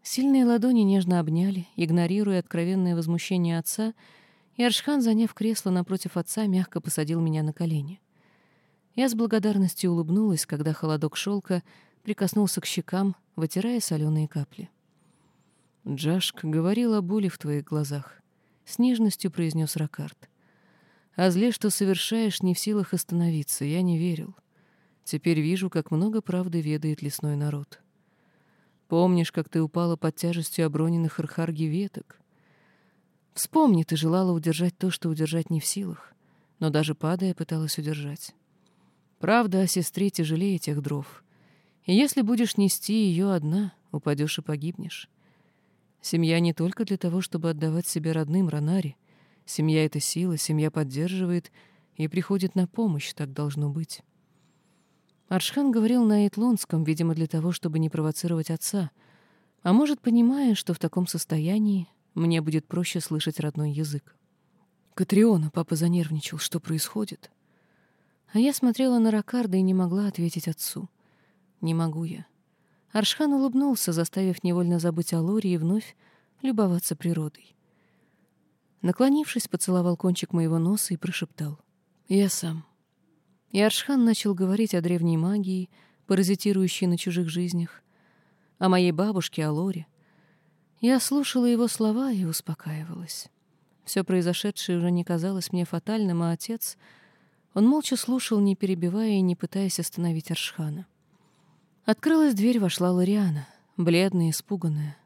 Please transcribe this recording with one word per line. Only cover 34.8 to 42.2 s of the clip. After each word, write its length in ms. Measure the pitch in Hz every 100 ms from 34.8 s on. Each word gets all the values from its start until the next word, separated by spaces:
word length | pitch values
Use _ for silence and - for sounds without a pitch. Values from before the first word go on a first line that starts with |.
| 185
что 180 | - 170
удержать 400 | 156 156 165 160
не 100 | 160
в 60 |
силах, 480 | - 202 190 160 - _ _ _ _ _
но 100 | 156
даже 240 | 147 156
падая, 400 | 147 156 175 190
пыталась 440 | 175 165 160 156 -
удержать. 580 | 147 151 143 151 - _ _ _ _ _ _ _ _ _
Правда 420 | 165 233 214 185
о 60 | 190
сестре 420 | 185 160 - 196
тяжелее 500 | - 156 160 202 180
тех 220 | - 147
дров. 420 | 135 143 - - _ _ _ _ _ _
И 100 | -
если 260 | 196 285 -